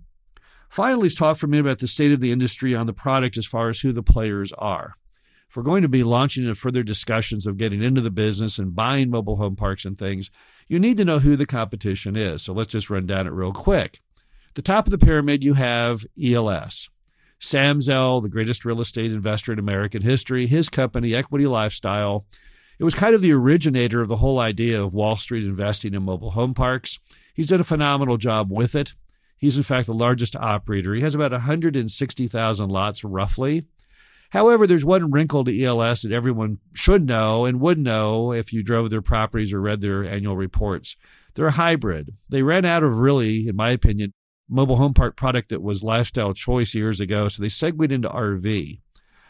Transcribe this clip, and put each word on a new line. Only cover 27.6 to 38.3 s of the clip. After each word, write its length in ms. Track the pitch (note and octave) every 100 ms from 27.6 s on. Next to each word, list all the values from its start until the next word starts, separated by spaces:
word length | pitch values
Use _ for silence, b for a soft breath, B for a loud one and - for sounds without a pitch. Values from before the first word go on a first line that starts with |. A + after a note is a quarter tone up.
phenomenal 540 | F3 D#3 D3 C#3 C3 A#2
job 340 | A#2 A2 F#2+
with 240 | G#2 A#2+ D3
it. 180 | C#3+ - - _ _ -
He's, 220 | C#3+ C3+
in 60 |
fact, 240 | - B2+ A#2
the 60 |
largest 420 | A2+ A#2+ B2 A#2+ -
operator. 580 | A2+ G#2 - G2+ F#2
He 80 | G#2+
has 140 | D3+ D3
about 180 | C#3+
a 60 | B2
hundred 360 | B2+ E3 E3 C3+
and 140 | A2
sixty 380 | - C3+ - A#2+
thousand 420 | A2+ A2+ G#2 G2
lots, 340 | F#2+ G2+ -
roughly. 600 | G#2 F#2+ G2+ - C3+ D#3+ D#3 _ b b b b b
However, 360 | G3 A3+ A#3 G3+
there's 180 | E3+ C#3+
one 240 | F#3+ D#3+
wrinkle 340 | C#3 D#3+ D3 B2
to 60 |
E 120 | A2
L 180 | B2+ A#2
S 200 | A#2 A#2+
that 100 | A2
everyone 480 | A#2 B2+ A2+ G#2+ G2+ _
should 320 | - - G3 C#3
know 400 | A2+ A2 A2+ B2
and 160 | B2+
would 180 | D#3 E3
know 520 | B2+ A2 G#2+ A2+ A#2+